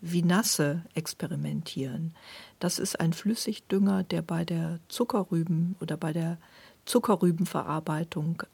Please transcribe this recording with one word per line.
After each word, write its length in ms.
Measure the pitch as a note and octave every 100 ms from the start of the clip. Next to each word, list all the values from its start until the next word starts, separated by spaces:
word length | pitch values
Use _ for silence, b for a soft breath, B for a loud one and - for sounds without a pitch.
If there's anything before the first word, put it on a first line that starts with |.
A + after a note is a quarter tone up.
Vinasse 800 | E3+ F3 E3+ F#3 A3+ - D3 E3+ -
experimentieren. 1200 | - D#3 - E3 D3 D3 D3 - - C3+ D3 E3 B B B B -
Das 200 | F#3 -
ist 220 | G3 -
ein 120 | E3
Flüssigdünger, 920 | - G3+ A3+ A3 G#3 - F#3+ G3+ F#3+
der 200 | F3+ E3+
bei 220 | E3 E3
der 360 | E3+ E3 D#3+ E3 -
Zuckerrüben- 880 | - A#3+ G#3 F#3+ E3 E3 D#3+ F3 F#3+
oder 160 | D#3+ D3+
bei 160 | D#3+
der 240 | E3 E3 E3+ B B B B
Zuckerrübenverarbeitung 1600 | - A#3+ - G3+ F3+ E3 F3 D#3 - D#3 D#3+ D#3 E3 D#3+ D#3 E3 -